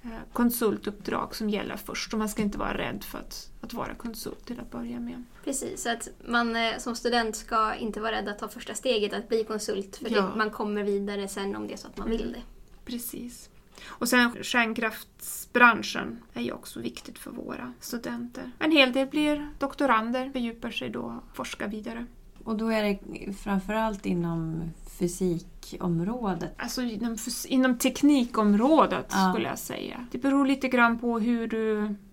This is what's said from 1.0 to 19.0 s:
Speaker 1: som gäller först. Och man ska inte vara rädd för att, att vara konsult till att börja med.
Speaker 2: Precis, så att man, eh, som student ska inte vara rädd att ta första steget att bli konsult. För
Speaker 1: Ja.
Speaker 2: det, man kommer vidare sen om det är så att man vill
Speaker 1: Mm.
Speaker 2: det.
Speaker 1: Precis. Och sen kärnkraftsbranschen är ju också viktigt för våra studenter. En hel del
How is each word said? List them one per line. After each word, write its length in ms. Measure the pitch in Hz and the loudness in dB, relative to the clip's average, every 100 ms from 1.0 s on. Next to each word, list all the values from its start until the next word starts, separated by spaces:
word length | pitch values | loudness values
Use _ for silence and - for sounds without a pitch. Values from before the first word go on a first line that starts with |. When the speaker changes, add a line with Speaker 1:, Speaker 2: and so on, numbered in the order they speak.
| - - - - | -4 -4 -4 -4
Speaker 1:
som 140 | 214 | -2
gäller 260 | 202 - - | 0 -2 -8
först. 360 | - - - | -8 -6 -2
Och 60 | 220 | -2
man 100 | 214 | -2
ska 120 | 208 | 0
inte 160 | 208 196 | 0 0
vara 200 | 196 196 | -2 -2
rädd 260 | 120 202 | -2 -4
för 160 | - - | -8 -10
att, 320 | - - - - | -10 -12 -14 -16
att 120 | - | -10
vara 220 | 233 - - | -6 -6 -6
konsult 500 | 233 226 - - - | -10 -8 -10 -10 -12
till 140 | 247 | -12
att 120 | - | -10
börja 280 | 240 233 240 | -10 -8 -8
med. 240 | 240 247 247 - | -8 -10 -14 -10
Speaker 2:
Precis, 400 | - 277 - - | -6 -6 -6 -4
så 60 | 240 | -4
att 180 | 233 - - - | -4 -6 -12 0
man, 280 | 240 233 226 | 0 2 0
eh, 220 | 226 226 | 0 -2
som 180 | 247 233 | -6 -2
student 400 | 233 240 220 220 | 0 2 0 -4
ska 400 | - 226 214 - | -2 0 2 0
inte 240 | 220 208 | -4 -4
vara 120 | 220 | -2
rädd 160 | 220 202 | -2 -4
att 120 | 208 | -6
ta 80 | 214 | -8
första 260 | 247 233 | -10 -10
steget 400 | 214 262 226 208 | -2 2 2 2
att 160 | 196 226 | -2 0
bli 140 | 226 | 0
konsult. 520 | 214 214 214 196 190 - | 2 -2 -2 -4 -4 -8
För 120 | 226 | 2
Speaker 1:
Ja. 120 | 208 | 2
Speaker 2:
det, 140 | 190 214 | 4 2
man 120 | 214 | 0
kommer 320 | - 208 208 | 0 -2 0
vidare 440 | 208 202 202 202 196 | 2 2 0 -4 -4
sen 280 | 202 196 214 | -4 -4 -4
om 120 | 208 | -6
det 60 | |
är 40 | - | -8
så 100 | - | -12
att 100 | - | -6
man 120 | 226 | -2
vill 120 | 226 | -2
Speaker 1:
Mm. 120 | 240 | -2
Speaker 2:
det. 80 | 240 - - - - - | -6 -12 -18 -20 -18 -8
Speaker 1:
Precis. 580 | 240 - - 240 - - - - - - | -8 -6 -8 -10 -12 -20 -20 -20 -20 -16
Och 240 | - 240 | -4 4
sen 220 | 247 240 240 | 6 4 0
kärnkraftsbranschen 1800 | - 247 226 226 226 214 - - - - - 240 240 220 208 - - 233 - | -2 0 2 0 -2 -4 -14 -14 -12 -10 -2 6 8 6 0 -4 -4 -8 -12
är 80 | 240 | -6
ju 100 | 240 | -6
också 280 | - - 233 | -6 -10 -8
viktigt 400 | 240 240 - - | -8 -8 -16 -14
för 120 | - | -12
våra 420 | - - - 247 247 | -10 -8 -8 -10 -12
studenter. 720 | - 240 240 233 240 262 254 - | -8 -6 -6 -8 -8 -10 -12 0
En 120 | 311 | 6
hel 200 | 311 262 | 8 8
del 140 | 262 | 4